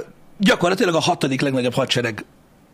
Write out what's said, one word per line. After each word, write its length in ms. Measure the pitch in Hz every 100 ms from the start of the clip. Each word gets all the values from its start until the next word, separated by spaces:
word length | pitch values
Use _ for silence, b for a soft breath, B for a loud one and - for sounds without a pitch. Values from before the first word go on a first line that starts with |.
| - - - -
gyakorlatilag 560 | 196 233 175 185 196
a 60 | 160
hatodik 400 | 160 170 147 131
legnagyobb 340 | 147 131 123
hadsereg, 500 | 131 123 127 120 104 - _ _ _ _